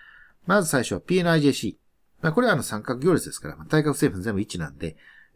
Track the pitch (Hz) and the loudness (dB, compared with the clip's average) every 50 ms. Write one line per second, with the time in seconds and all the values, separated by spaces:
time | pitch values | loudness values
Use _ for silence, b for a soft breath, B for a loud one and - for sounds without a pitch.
0 | B B B B B B B B - 170 190 208 175 156 - 127 110 - 101 - | B B B B B B B B -2 0 2 2 2 2 0 0 0 -2 -4 -6
1 | - - 180 185 170 170 165 156 143 139 131 - 120 98 - _ _ _ _ _ | -2 0 0 2 2 4 4 4 4 4 2 2 -4 -6 -8 _ _ _ _ _
2 | _ _ _ - - 160 156 233 254 226 185 127 101 - 113 107 - - 120 127 | _ _ _ -4 -4 0 2 2 2 2 2 0 -2 -4 -8 -8 -6 -6 -6 0
3 | 143 185 165 - - - - - - 76 - - - - 151 156 147 151 135 - | 2 2 2 2 0 -4 -12 -12 -12 -12 -14 -12 -6 0 2 2 2 2 0 2
4 | 151 135 95 92 95 113 101 95 - - - 90 78 69 69 71 85 80 - b | 0 0 0 -2 -4 -2 -2 -2 -4 -4 -6 -8 -8 -8 -8 -8 -10 -10 -10 b
5 | b b b b b b b | b b b b b b b